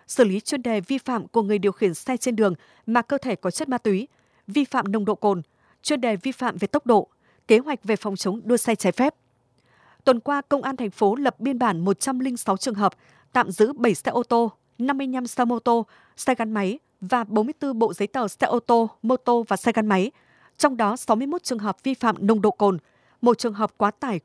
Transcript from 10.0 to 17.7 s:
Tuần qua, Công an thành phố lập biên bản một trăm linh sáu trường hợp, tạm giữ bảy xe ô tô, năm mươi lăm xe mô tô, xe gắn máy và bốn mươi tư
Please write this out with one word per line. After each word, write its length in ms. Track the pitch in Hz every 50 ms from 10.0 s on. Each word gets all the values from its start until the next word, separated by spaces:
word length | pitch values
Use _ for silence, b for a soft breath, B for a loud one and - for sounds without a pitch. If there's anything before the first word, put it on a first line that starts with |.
| b
Tuần 160 | - 262 233
qua, 220 | - - 285 285
Công 220 | - - 285 285 226
an 140 | 269 269 254
thành 140 | 247 208
phố 240 | - - 220 196 208
lập 240 | 269 285 254 - -
biên 200 | 220 277 269 240
bản 260 | 247 226 185 165 170
một 140 | 196 196 -
trăm 200 | - 277 269 247
linh 180 | 254 262 240 233
sáu 200 | - - 190 190
trường 180 | - 262 220
hợp, 180 | 202 208 196 - b b b b b b b b
tạm 180 | 214 220 -
giữ 220 | 185 - 214 233 294
bảy 220 | 269 240 240 -
xe 160 | - - -
ô 120 | - 247 240
tô, 280 | - 247 233 233 220 - _ _ _ _ -
năm 200 | 233 262 285 269
mươi 100 | 277 262
lăm 200 | 254 254 247 233
xe 180 | - - 247
mô 140 | 233 247 226
tô, 260 | - 240 233 233 220 b b b b b b b
xe 180 | - - 254
gắn 160 | - 233 220
máy 280 | 220 208 196 185 220 294 _ _ _ -
và 220 | - 185 254 247 226
bốn 220 | 202 208 226 214
mươi 80 | 254 302 -
tư 140 | - 277